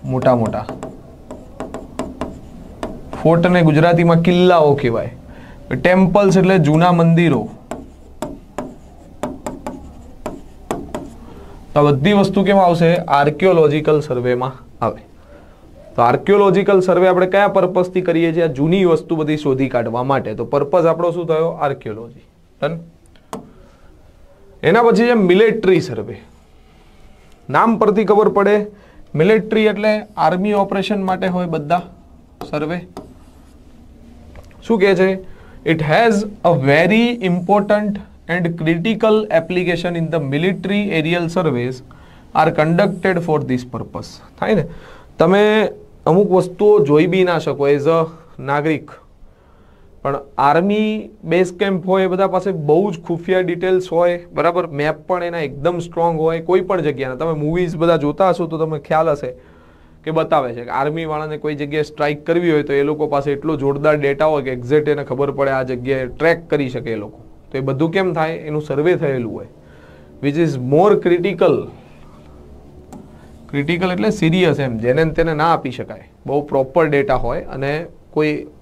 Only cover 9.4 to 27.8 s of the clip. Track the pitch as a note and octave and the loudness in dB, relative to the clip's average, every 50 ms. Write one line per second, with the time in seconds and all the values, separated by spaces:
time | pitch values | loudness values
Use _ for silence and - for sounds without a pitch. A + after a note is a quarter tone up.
9.4 | - - - - - - - - - - - - - - - - - - - - | -12 -12 -12 -10 -12 -14 -14 -14 -18 -20 -20 -20 -20 -20 -20 -14 -14 -14 -14 -14
10.4 | - - - - - - - - - - - - - - - - - - - - | -18 -20 -20 -20 -10 -10 -10 -10 -10 -12 -12 -12 -12 -14 -18 -20 -20 -20 -20 -20
11.4 | - - - - - - - D3 D3 D3 C#3+ C3 C#3+ G3+ G#3 G3 F3 - F#3 G3+ | -20 -20 -20 -20 -20 -2 2 2 4 4 4 4 2 4 4 4 2 2 2 0
12.4 | F#3+ F#3+ G3+ G3 F#3 F3 E3+ D#3+ E3+ E3 E3+ F3 F3 - C#3 C#3+ C#3+ D3 D3 - | 2 4 4 4 4 4 4 4 4 2 2 2 0 0 2 2 2 2 0 2
13.4 | F#3 F#3+ F3+ E3 D#3 D3+ D#3 D#3 D3+ D#3+ D3+ D3+ D3 - B2+ B2 A#2+ B2 B2 B2 | 2 4 4 4 4 4 2 0 0 2 0 0 0 -2 -6 -2 0 -2 -2 -2
14.4 | B2+ C3+ C3 - - - - - A#2+ A2 - - - - - - - - - - | -2 -6 -8 -12 -20 -20 -10 -4 -4 -4 -4 -6 -18 -20 -20 -20 -20 -20 -20 -20
15.4 | - - - - - - - - - - - - A#2 A#2+ B2+ C#3 - - G3+ G3+ | -20 -20 -20 -20 -20 -20 -20 -20 -20 -10 -2 0 2 2 2 0 2 2 4 4
16.4 | G3+ G3 F3 G3 G3 G3+ G3+ F#3+ F#3 F#3+ F3 F3 F#3 F#3 F3+ F3+ F#3 F#3 F#3+ G3 | 4 4 4 2 2 4 2 2 2 2 2 4 4 4 4 2 2 2 2 2
17.4 | G3+ G3+ G3 G3 F3+ F3 F3+ F#3+ F3 F3+ F3+ F#3 F3+ F3 E3 E3 E3+ E3 D#3+ E3+ | 2 4 2 2 0 2 0 0 -2 0 -2 -2 -2 0 0 2 2 2 2 0
18.4 | E3+ D#3 C#3 C3 C#3+ D#3 F3 G3 F#3 E3+ E3 D3+ - - E3 D#3+ D#3 D3 D#3 D3+ | 0 0 0 -2 0 0 2 2 4 2 2 0 0 -4 -4 -2 -2 -2 -2 -2
19.4 | D3+ D3 C3 C3 C#3 B2+ - A#2+ A#2 A#2 A2+ B2 B2+ C3+ C3+ C3 - A2 G#2+ G2 | 0 -2 0 0 -2 -2 0 -2 -2 -2 -4 -4 -2 0 0 0 -2 -4 -6 -6
20.4 | A#2 A2+ - C#3+ - - - F3+ E3 E3 D#3+ E3 F3 E3+ D#3+ F3+ E3+ D#3+ D#3+ D#3 | -6 -2 -2 -2 0 2 0 2 2 2 2 2 -2 -2 -2 -4 -2 -2 0 0
21.4 | D#3+ E3 E3 E3 D3+ C#3 B2+ - - A#2 G#2 A2 A#2 A#2 - - - _ _ _ | 0 -2 -2 -4 -4 -4 -4 -6 -10 -12 -12 -12 -14 -18 -20 -20 -20 _ _ _
22.4 | _ _ _ _ - D3+ E3+ E3 E3 - _ _ _ - - - _ _ - - | _ _ _ _ -6 -6 -6 -8 -14 -18 _ _ _ -20 -20 -20 _ _ -16 -16
23.4 | - - - - - - - _ - - - - - - - - - - - _ | -16 -20 -20 -20 -20 -20 -20 _ -20 -20 -20 -20 -20 -20 -20 -20 -20 -20 -20 _
24.4 | - - - - - D3+ F#3 A#3 A#3 A#3 G3+ F#3+ A#3 A#3+ A#3+ A3+ G3 F3 F3+ F#3+ | -20 -20 -16 -2 2 4 4 6 4 4 4 4 4 4 4 2 4 4 6 6
25.4 | A3+ A3+ G#3+ A3+ - F#3+ F#3 E3 C3 - A#2+ A2 G2+ G#2+ - - - - - _ | 6 4 2 2 2 2 2 2 2 -2 -8 -8 -8 -10 -14 -16 -18 -20 -20 _
26.4 | _ _ - - _ _ _ - - - - - - - - - - - - _ | _ _ -20 -20 _ _ _ -20 -20 -20 -20 -20 -20 -20 -20 -20 -20 -20 -20 _
27.4 | _ - C3 D#3 G3 A3+ A3+ F3+ | _ -2 0 2 2 2 2 2